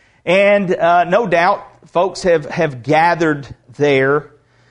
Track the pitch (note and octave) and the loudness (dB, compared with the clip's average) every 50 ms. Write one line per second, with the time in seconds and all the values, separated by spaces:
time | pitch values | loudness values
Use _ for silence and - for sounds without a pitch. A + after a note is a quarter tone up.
0 | _ _ _ _ - - F#3 G3 G3+ G3+ G3+ G3+ G3 E3+ F3+ - E3+ E3+ F3 F3+ | _ _ _ _ -4 0 2 2 4 4 2 2 0 -2 -2 0 0 2 2 2
1 | F3 E3+ F#3 A3+ A#3+ F3+ F3 E3+ E3+ G3 G3+ - - - _ _ _ - - F3 | 2 2 0 0 0 0 0 0 2 0 0 -2 -6 -18 _ _ _ -6 -2 -2
2 | F#3 F#3+ F3 - - F3+ E3+ D#3+ D3 - - - D#3+ D3+ C3 B2 A2 B2+ D3 D#3 | -2 -2 -4 -4 -2 0 0 0 -2 -6 -4 -4 -4 -4 -4 -8 -4 0 0 2
3 | E3 F3 E3+ E3 E3+ D#3 D3+ C#3+ C3 - - _ _ _ A#2+ - C#3+ D3 C#3 C3+ | 2 2 0 0 0 -2 -2 -4 -6 -14 -20 _ _ _ -6 -2 0 0 2 2
4 | C3+ C3+ C#3+ D3+ D3 - _ _ _ _ _ _ _ _ | 2 0 0 -2 -4 -8 _ _ _ _ _ _ _ _